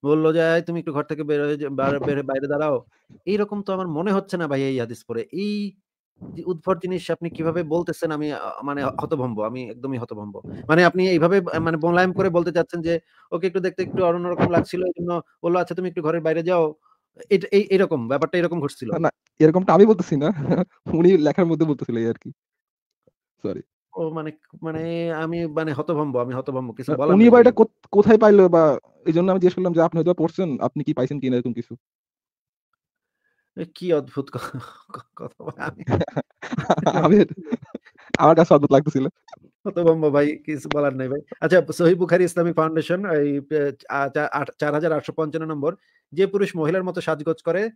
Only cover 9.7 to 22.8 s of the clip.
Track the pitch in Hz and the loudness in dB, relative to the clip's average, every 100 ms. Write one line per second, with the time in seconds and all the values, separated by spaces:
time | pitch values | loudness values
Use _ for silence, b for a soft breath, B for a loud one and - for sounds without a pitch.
9.7 | 120 131 131 117 107 104 101 - B 123 | -10 -8 -8 -8 -12 -12 -14 -14 B 0
10.7 | 160 175 180 185 175 165 196 175 160 165 | 4 4 2 0 2 2 2 -2 -4 -4
11.7 | 160 165 175 185 185 190 170 170 165 165 | -2 0 2 0 0 -2 0 -2 -2 -4
12.7 | 175 165 170 _ _ _ 175 180 185 185 | -6 -4 -4 _ _ _ -6 -4 -4 -6
13.7 | 180 185 - 175 175 175 175 185 170 - | -6 -8 -2 0 0 -4 -2 0 0 0
14.7 | 175 180 170 175 175 - _ 175 180 170 | -4 -6 -6 -6 -6 -8 _ -2 -2 -2
15.7 | 175 185 175 156 170 160 165 165 180 156 | -6 -6 -4 -4 -2 0 -2 0 0 0
16.7 | 151 _ _ _ _ - 196 180 202 202 | -4 _ _ _ _ -2 -2 2 0 2
17.7 | 190 190 156 113 139 160 180 170 170 143 | 2 2 0 -2 -2 0 0 0 -2 -6
18.7 | - 117 165 165 - _ _ 156 175 190 | -8 -8 -2 -2 -4 _ _ 6 6 4
19.7 | 170 220 214 185 151 151 180 131 - 180 | 6 8 6 2 0 0 -2 -2 -2 -2
20.7 | _ - 160 175 190 147 143 170 160 160 | _ -6 2 6 6 4 2 0 0 0
21.7 | 135 123 117 113 117 - - _ _ _ | -2 -4 -4 -2 -4 -10 -20 _ _ _
22.7 | _ | _